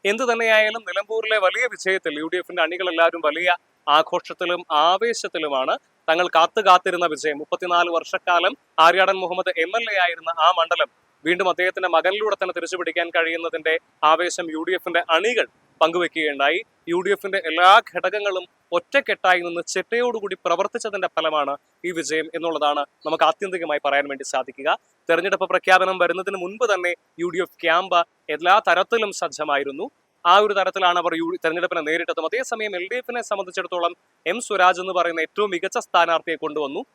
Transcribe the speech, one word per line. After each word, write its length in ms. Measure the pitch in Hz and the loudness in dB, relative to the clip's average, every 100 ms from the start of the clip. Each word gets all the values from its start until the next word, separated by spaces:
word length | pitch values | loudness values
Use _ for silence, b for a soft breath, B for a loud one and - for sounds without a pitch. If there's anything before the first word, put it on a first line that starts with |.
| 196 | -2
എന്തു 140 | 226 254 | -2 0
തന്നെയായാലും 520 | 226 226 220 214 220 202 | 0 2 4 2 -4 -6
നിലമ്പൂരിലെ 500 | 180 208 220 220 220 185 | -6 -4 -6 0 2 2
വലിയ 180 | 196 247 | 0 -4
വിജയത്തിൽ 380 | 196 190 190 165 147 | -4 -2 -2 -2 -6
യു 60 | 160 | -6
ഡി 40 | 180 | -6
എഫിന്റെ 200 | - 180 160 | -6 -2 -2
അണികളെല്ലാവരും 560 | 180 185 165 170 170 156 | -2 -4 2 2 2 -2
വലിയ 280 | 156 180 175 _ _ - 147 | 0 0 -2 _ _ 4 4
ആഘോഷത്തിലും 640 | 160 175 - 170 175 175 180 151 165 | 4 -4 -6 -8 -4 -4 -2 2 4
ആവേശത്തിലുമാണ്. 920 | 190 233 220 196 170 151 135 135 233 _ _ - | 2 0 -4 -6 -6 -2 -2 0 -4 _ _ 0
തങ്ങൾ 180 | 165 175 160 | 0 4 4
കാത്തു 260 | 165 - 196 | 4 4 6
കാത്തിരുന്ന 400 | 180 190 175 175 | 6 6 0 -2
വിജയം, 240 | 151 156 143 | -2 -4 -6
മുപ്പത്തിനാല് 480 | 151 175 180 175 175 165 | -6 -6 0 0 2 -2
വർഷക്കാലം 580 | - 185 - 175 180 277 _ - 160 | -4 -6 0 2 2 -4 _ 4 6
ആര്യാടൻ 320 | 180 185 190 | 6 2 2
മുഹമ്മദ് 300 | 180 180 185 170 | -2 -2 -2 -2
എം 80 | 165 220 | -2 -2
എൽ 80 | 226 | -2
എ 40 | 202 | 0
ആയിരുന്ന 280 | 175 170 165 165 160 | 0 -2 -6 2 4
ആ 20 | 180 | 4
മണ്ഡലം 320 | 165 170 143 _ _ _ 156 | 0 0 -2 _ _ _ -2
വീണ്ടും 220 | 180 185 | 0 0
അദ്ദേഹത്തിന്റെ 380 | 170 185 190 185 165 | 0 -2 -2 2 2
മകനിലൂടെ 400 | 170 208 214 202 | 2 -2 -2 -2
തന്നെ 140 | 185 175 | -4 -4
തിരിച്ചു 200 | 165 180 | -6 -6
പിടിക്കാൻ 280 | 165 165 170 170 | -4 -2 -2 0
കഴിയുന്നതിന്റെ 600 | 165 165 165 160 160 160 _ _ 151 | 0 -2 -6 -4 -2 -2 _ _ 2
ആവേശം 360 | 160 175 - 170 156 | 4 0 -4 -6 -6
യു 60 | 165 | -4
ഡി 60 | 185 | -4
എഫിന്റെ 240 | 180 170 170 165 | -2 -2 2 0
അണികൾ 300 | 208 233 143 _ _ _ | 2 -2 -4 _ _ _
പങ്കുവെക്കുകയുണ്ടായി. 760 | 160 170 170 160 151 143 139 175 226 _ - | 0 2 -2 -2 -4 0 0 0 -6 _ -4
യു 60 | 175 190 | -2 0
ഡി 40 | |
എഫിന്റെ 240 | 196 196 190 160 | -2 -2 -4 -2
എല്ലാ 220 | 160 180 214 - | 4 8 8 4
ഘടകങ്ങളും 500 | 175 185 208 202 185 180 _ _ 175 | -6 -4 -2 -4 -6 -8 _ _ -4
ഒറ്റക്കെട്ടായി 640 | _ 277 - 196 185 180 175 | _ -2 0 0 2 2 0
നിന്ന് 160 | 170 165 | -8 -6
ചിട്ടയോടുകൂടി 640 | 190 180 233 247 220 196 185 | -6 -4 -2 -2 -4 -8 -6
പ്രവർത്തിച്ചതിന്റെ 640 | 180 170 196 233 220 196 180 - | -2 -2 -2 -4 -8 -4 -4 -2
ഫലമാണ് 360 | 160 151 139 143 _ _ 175 | 0 0 -2 -6 _ _ -8
ഈ 40 | 165 | -6
വിജയം 280 | 139 160 160 165 | -4 -4 -4 -6
എന്നുള്ളതാണ് 460 | 170 151 147 147 143 _ 156 | -4 0 0 0 -6 _ -6
നമുക്ക് 180 | 160 160 | 2 2
ആത്യന്തികമായി 520 | 160 196 180 165 147 | 2 -6 -6 -4 -2
പറയാൻ 220 | 143 143 143 | 0 0 -2
വേണ്ടി 140 | 139 139 | -8 -6
സാധിക്കുക. 380 | 131 131 135 143 185 _ _ - | -6 -6 -6 -4 -4 _ _ 0
തെരഞ്ഞെടുപ്പ് 360 | 165 190 196 185 | 0 2 -2 0
പ്രഖ്യാപനം 440 | 180 - 185 185 185 | 0 4 4 4 2
വരുന്നതിന് 360 | 175 180 190 196 | 0 0 -4 -6
മുൻപ് 220 | 180 220 240 | -8 -4 -2
തന്നെ 200 | 190 175 170 _ - | 0 -2 -6 _ -8
യു 60 | 175 | -6
ഡി 60 | 170 | -4
എഫ് 140 | 175 _ | -6 _
ക്യാമ്പ് 340 | 165 165 185 175 170 _ - | 2 2 2 0 0 _ -8
എല്ലാ 200 | 147 175 196 - | -2 4 4 4
തരത്തിലും 440 | 170 196 233 208 185 | 2 2 -2 -2 -4
സജ്ജമായിരുന്നു. 680 | 165 139 147 143 139 139 247 _ _ _ 175 | -8 -6 -2 -2 -2 -8 -12 _ _ _ 6
ആ 20 | 190 | 6
ഒരു 80 | 214 196 | 6 0
തരത്തിലാണ് 400 | 185 196 180 175 | -2 2 2 2
അവർ 100 | 170 165 | 0 -2
യു-, 180 | 170 180 | -4 -2
തെരഞ്ഞെടുപ്പിനെ 380 | 165 170 170 170 151 | -2 -2 -4 -4 -2
നേരിട്ടതും. 360 | 165 170 165 160 | -2 -2 -4 -4
അതേസമയം 440 | 233 262 226 214 185 | -4 -6 -6 -6 -6
എൽ 60 | 185 | -6
ഡി 60 | 247 | -8
എഫിനെ 200 | 247 240 220 | -6 -10 -6
സംബന്ധിച്ചിടത്തോളം 640 | 196 185 185 175 180 170 175 _ _ 160 | -6 -6 -8 -6 -2 -4 -4 _ _ -6
എം 80 | 220 - | -6 -4
സ്വരാജ് 340 | 196 180 175 | 2 2 2
എന്ന് 100 | 185 180 | -4 -2
പറയുന്ന 220 | 170 165 160 | -2 -2 -6
ഏറ്റവും 240 | - 208 | -4 -4
മികച്ച 240 | 175 190 240 - | -4 -4 -6 -2
സ്ഥാനാർത്ഥിയെ 520 | 180 170 165 170 156 | -2 0 -2 -2 -6
കൊണ്ടുവന്നു. 380 | 156 151 143 160 - | -6 -6 -6 -8 -12